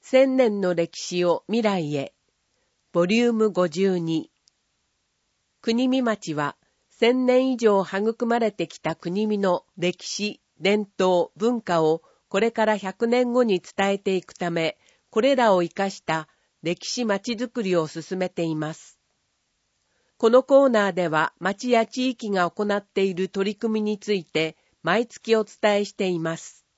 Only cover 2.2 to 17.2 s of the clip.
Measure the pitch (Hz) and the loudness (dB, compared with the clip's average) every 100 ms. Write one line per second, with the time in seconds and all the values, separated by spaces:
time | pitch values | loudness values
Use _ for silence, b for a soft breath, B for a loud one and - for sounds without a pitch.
2.2 | _ _ _ _ _ _ _ 175 180 226 | _ _ _ _ _ _ _ 0 2 2
3.2 | 240 226 220 180 180 156 196 185 165 160 | 2 2 0 2 -2 0 0 0 0 -2
4.2 | - _ _ _ _ _ _ _ _ _ | -4 _ _ _ _ _ _ _ _ _
5.2 | _ _ _ _ - 226 254 262 247 208 | _ _ _ _ -4 0 0 0 0 -4
6.2 | - 147 143 - _ _ _ _ 226 254 | -6 -4 -6 -6 _ _ _ _ 2 2
7.2 | 254 254 262 254 226 202 180 196 214 226 | 4 2 2 2 4 4 2 -2 -2 -2
8.2 | 233 233 226 202 165 - 156 165 - 180 | -2 0 0 -2 -8 -6 -6 -6 -6 -4
9.2 | 214 208 196 175 _ - 175 180 - - | -2 0 0 0 _ -6 -4 -4 -10 -8
10.2 | 208 - _ _ 170 208 202 _ 185 180 | -8 -8 _ _ 0 0 -2 _ 2 2
11.2 | 170 - 220 240 - 170 156 165 b b | 0 -2 -2 -2 -2 0 2 0 b b
12.2 | b 196 226 226 214 214 196 190 233 240 | b -2 -2 0 0 0 -4 -4 0 0
13.2 | 247 240 240 185 - - 196 196 202 190 | 2 2 2 0 -2 -4 -2 0 -2 -4
14.2 | - - 175 170 160 - b b b 220 | -4 -8 -4 -2 -4 -6 b b b 0
15.2 | 247 269 233 185 170 - 196 190 - 160 | 2 4 4 4 0 -4 -6 -6 -6 -6
16.2 | 156 _ _ _ 156 175 - - 240 196 | -6 _ _ _ -6 -6 -6 -6 -2 -2